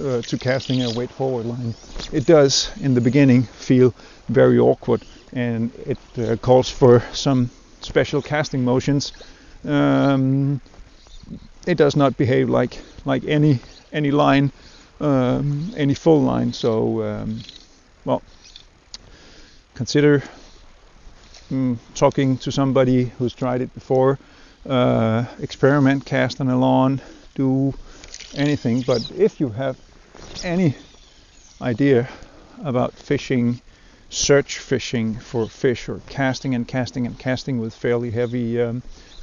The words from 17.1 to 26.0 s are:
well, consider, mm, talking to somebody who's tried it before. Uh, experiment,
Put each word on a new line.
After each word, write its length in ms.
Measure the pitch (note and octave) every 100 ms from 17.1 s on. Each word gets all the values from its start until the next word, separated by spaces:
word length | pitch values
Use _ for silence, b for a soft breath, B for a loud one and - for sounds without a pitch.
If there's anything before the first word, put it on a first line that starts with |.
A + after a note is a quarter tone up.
| G#2 G#2+ A2 - - - _ _ _
well, 160 | - C3 - - - - - _ _ - b b b b b b b
consider, 480 | - A#2 D3 D3 C#3+ - B B B B - - - - - - - -
mm, 280 | C3+ C3 A#2+ -
talking 420 | - C#3+ C3 C3+ B2+
to 160 | -
somebody 520 | C3+ C#3 C3 C3 B2+
who's 280 | B2 - -
tried 300 | - - B2+
it 100 | B2+
before. 460 | - - C3 C3 C3+ B B B B -
Uh, 560 | C3 B2+ A#2+ A2+ A2 A#2+ -
experiment, 640 | - - C3+ D3 C3+ C#3